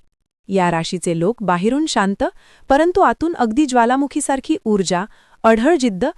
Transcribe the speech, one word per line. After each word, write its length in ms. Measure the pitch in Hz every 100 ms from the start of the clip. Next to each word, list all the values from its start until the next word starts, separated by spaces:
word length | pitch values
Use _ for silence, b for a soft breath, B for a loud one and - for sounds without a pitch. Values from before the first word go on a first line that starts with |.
| _ _ _ _ -
या 220 | 190 175
राशीचे 480 | 165 165 180 180 165
लोक 240 | 170 240
बाहेरून 440 | 185 175 208 277 311
शांत, 380 | 233 196 196 311 - b b -
परंतु 320 | 277 339 381
आतून 340 | 285 - 330
अगदी 320 | 330 233 233 285
ज्वालामुखीसारखी 880 | 247 233 262 285 302 285 269 - 311
ऊर्जा, 400 | 220 208 170 180 208 b b b
अढळ 320 | 226 226 269 339
जिद्द, 280 | 247 180 269